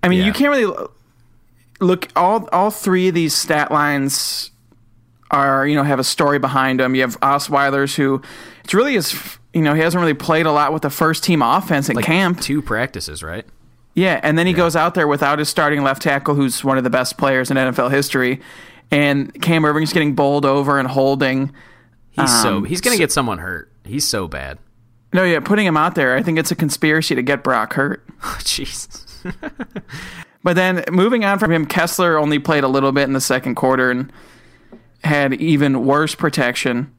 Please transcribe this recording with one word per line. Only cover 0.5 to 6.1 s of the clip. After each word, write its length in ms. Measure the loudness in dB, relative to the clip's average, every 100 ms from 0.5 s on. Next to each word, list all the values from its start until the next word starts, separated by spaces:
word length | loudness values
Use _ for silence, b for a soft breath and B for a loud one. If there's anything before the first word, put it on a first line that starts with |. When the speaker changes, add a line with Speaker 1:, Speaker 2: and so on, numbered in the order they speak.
Speaker 1:
really 140 | 2
l-, 260 | 0 -4 -12 _ _ _ _ _ _ _ _ -2
look, 300 | 0 0 -2 0
all, 320 | 2 2 0
all 180 | 0 0
three 340 | 0 0 2 2
of 60 |
these 200 | 0 0
stat 360 | -2 0 0 2
lines 800 | 2 2 0 -2 -2 -6 -8 -12 _ _ _ _ _ _ _ _
are, 340 | 0 2 2
you 120 | 2 0
know, 80 |
have 160 | 2 0
a 40 |
story 360 | -2